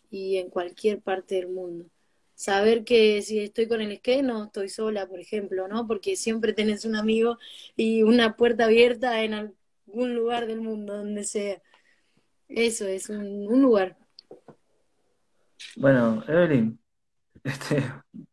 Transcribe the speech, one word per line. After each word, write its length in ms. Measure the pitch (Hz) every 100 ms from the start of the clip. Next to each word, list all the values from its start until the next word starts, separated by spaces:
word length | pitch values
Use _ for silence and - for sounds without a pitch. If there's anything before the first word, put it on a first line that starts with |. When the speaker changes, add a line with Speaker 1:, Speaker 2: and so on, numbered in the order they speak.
| _
Speaker 1:
y 280 | 196 190 190
en 120 | 180
cualquier 520 | 190 175 - 214 202
parte 340 | - 190 - 190
del 140 | 180
mundo. 360 | 185 180 170 170 _ _ _ _ -
Saber 480 | - 196 214 233
que 400 | 220 240 214 208
si 160 | 202 214
estoy 280 | 208 - 220
con 140 | 226
el 160 | 214 202
skate 260 | - 262
no 220 | 262 220 208
estoy 240 | - 196
sola, 380 | - 220 208 185
por 120 | 185
ejemplo, 480 | 175 214 196 190 190
¿no? 200 | 214 220
Porque 280 | 214 196 185
siempre 380 | 226 226 220
tenés 320 | 214 214 208 226
un 100 | 214
amigo 440 | 220 220 226 233 - - - -
y 280 | 226 226
una 320 | 214 240 226 220
puerta 300 | 240 233 226
abierta 580 | 226 240 233 247 226
en 100 | 220
algún 800 | 214 208 - _ _ _ 208 247
lugar 320 | 240 226 240 226
del 160 | 226
mundo, 360 | 226 214 208 208
donde 260 | 208 208
sea. 360 | 202 214 202 185 _ _ _ _ _ _ _ _ -
Eso 380 | 233 233 226 202
es 240 | 190 -
un, 380 | 208 202 202 202
un 140 | 254
lugar. 340 | 277 214 185 - _ _ - - - - _ _ _ _ _ _ _ _ _ - - -
Speaker 2:
Bueno, 460 | 135 131 117 110 131
Evelyn, 520 | 160 170 139 113 - _ _ _ _ _ _
este, 400 | 143 139 - 147 139 - _ - -